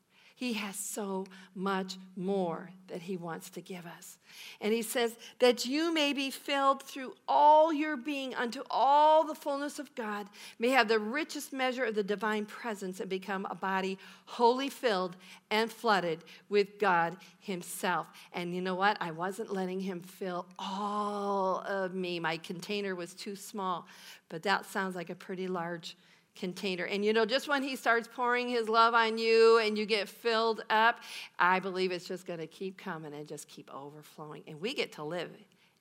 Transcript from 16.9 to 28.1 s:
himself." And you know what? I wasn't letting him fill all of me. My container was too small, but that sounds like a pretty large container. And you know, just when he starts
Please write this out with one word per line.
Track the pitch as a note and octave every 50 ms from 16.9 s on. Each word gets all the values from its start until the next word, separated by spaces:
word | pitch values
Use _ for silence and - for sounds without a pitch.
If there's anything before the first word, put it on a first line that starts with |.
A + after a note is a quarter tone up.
| F3+ E3+ E3 E3+ F3 F#3 - - - _
himself." | - - F#3+ F3 E3+ - - - - F#3+ F3 D#3 D#3+ - - - - - -
And | F3 F3 F3 F3
you | F3+ F3+
know | F#3 F#3
what? | F3+ G3 G#3 G#3 -
I | - E3+ D#3+
wasn't | D#3+ F3 G3 G3 A3+ A3 - G3+
letting | F#3+ F#3 F3+ F#3 F#3+
him | F#3+ G3 F3+ F3
fill | E3+ F3+ - - G3+ F#3 F3+ F3 F3+ - - -
all | F#3+ G3 F#3+ G3 G#3 G3+ G#3 G#3 G#3 G#3 G#3 G3+ G3+ G3+ G3 G3 F#3+ F#3+ F3+ -
of | - - G3 G3 F#3+ F3+ F#3
me. | F#3+ F#3 F3+ F3 E3+
My | E3 D#3+ E3 D#3+
container | E3 - F#3 E3+ F#3 - G#3 G#3 G3+ G3 F#3
was | F3+ E3+ E3+ -
too | - - G#3+ G3+
small, | F#3+ - - - G#3 F#3+ F#3 F3+ D#3+ - - - - - - - - _ -
but | E3 E3 -
that | G3+ G3 - -
sounds | - - G#3 F#3+ F#3+ F3+
like | F3+ E3+ E3+
a | F3+
pretty | F3+ - - F#3+ F3+ F#3+
large | F#3 F#3 F3+ E3 E3+ F3 E3+ - - - - _ _ - _ _ _ _
container. | - - F3+ F3+ F#3 G#3 G3 F#3 F3 F3
And | - G3+ G3 G3+
you | G#3+ A3
know, | A3+ A3+
just | G#3 B3 C4+ -
when | D4+ C#4+ C#4 C4
he | C#4 C4
starts | - - B3 A#3 A#3 A3+ -